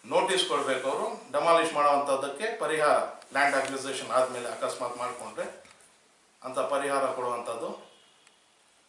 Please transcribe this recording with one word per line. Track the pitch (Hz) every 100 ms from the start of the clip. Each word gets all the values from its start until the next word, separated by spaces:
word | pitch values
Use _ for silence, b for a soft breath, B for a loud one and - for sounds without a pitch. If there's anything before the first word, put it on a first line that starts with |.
ನೋಟಿಸ್ | 110 165 185 180 170
ಕೊಡ್ಬೇಕು | 143 131 127 131
ಅವರು. | 151 214 214 -
ಡೆಮಾಲಿಷ್ | 143 165 165 156
ಮಾಡೋವಂಥದ್ದಕ್ಕೆ | 151 143 143 139 135 139 - 220 -
ಪರಿಹಾರ, | 151 156 147 131 - - -
ಲ್ಯಾಂಡ್ | 139 143
ಅಕ್ವಿಸಿಷನ್ | 139 - 135 135 127 -
ಆದ್ಮೇಲೆ | 123 127 123 120
ಅಕಸ್ಮಾತ್ | 113 127 - 123 120
ಮಾಡ್ಕೊಂಡ್ರೆ | 123 117 107 - - - - - - _ _ _ _ _
ಅಂತ | 131 131
ಪರಿಹಾರ | 131 139 139 139
ಕೊಡುವಂಥದ್ದು | 131 127 123 117 - 113 123 - - - _ _ _ _ _ _ _ _